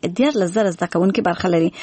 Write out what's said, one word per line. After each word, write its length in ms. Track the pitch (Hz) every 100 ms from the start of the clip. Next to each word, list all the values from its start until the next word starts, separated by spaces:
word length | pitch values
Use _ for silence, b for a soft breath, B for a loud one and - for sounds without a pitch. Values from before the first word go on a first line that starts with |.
| - 180
دیارلس 340 | 285 247 175
زره 200 | 208 202
زده 160 | 170 175
کوونکي 360 | 170 190 208
برخه 260 | 180 170 185
لري. 220 | 170 165 B